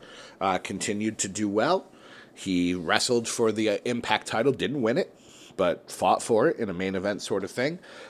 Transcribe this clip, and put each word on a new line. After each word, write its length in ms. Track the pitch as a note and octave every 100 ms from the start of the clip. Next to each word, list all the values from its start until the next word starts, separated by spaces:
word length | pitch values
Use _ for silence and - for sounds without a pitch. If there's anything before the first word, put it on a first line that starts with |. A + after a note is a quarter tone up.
| - - - -
uh, 160 | F#2+ F#2
continued 600 | - F#2+ G2 G#2 A2 G#2+
to 80 | G2+
do 200 | F#2 G#2
well. 380 | G#2 C3+ F#3+ - - - - -
He 400 | - F#2+ F2 F2
wrestled 540 | F2+ E2 G#2+ - A#2+ A#2
for 240 | - A2+
the, 180 | G#2+ G#2+
uh, 80 | G2+ A#2+
Impact 420 | A#2+ - G#2+ -
title, 260 | A2 C3+
didn't 280 | G#2+ F#2+ C#3+
win 160 | A2 D3
it, 160 | G#3+ - - - - -
but 320 | F2+ - -
fought 320 | - F#2+ -
for 260 | - A2 D#3+
it 100 | -
in 120 | G#2
a 40 |
main 220 | F2 F#2+ F#2+
event 260 | G2 G2
sort 220 | - G2
of 80 | F#2+
thing. 280 | - C#3 F3+ - -